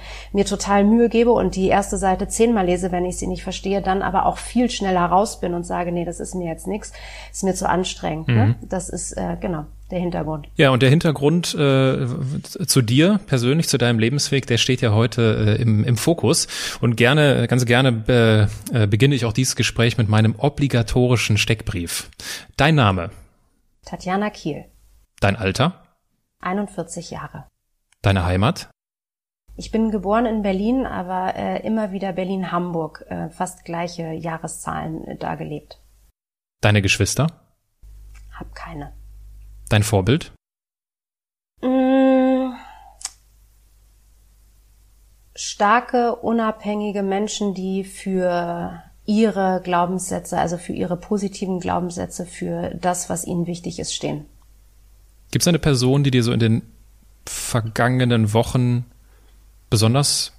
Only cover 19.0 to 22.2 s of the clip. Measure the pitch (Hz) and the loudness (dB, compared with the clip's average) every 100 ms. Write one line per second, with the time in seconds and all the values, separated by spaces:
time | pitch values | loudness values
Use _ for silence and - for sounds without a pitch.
19 | 139 135 113 127 127 - 113 - 117 - | 4 4 0 0 0 0 -2 2 2 2
20 | 104 107 107 110 147 - 139 120 - 131 | 2 4 4 2 -2 0 0 0 2 2
21 | 123 120 - 104 - 113 - 87 85 - | 2 2 2 2 2 -2 -4 -6 -6 -8
22 | - - | -12 -16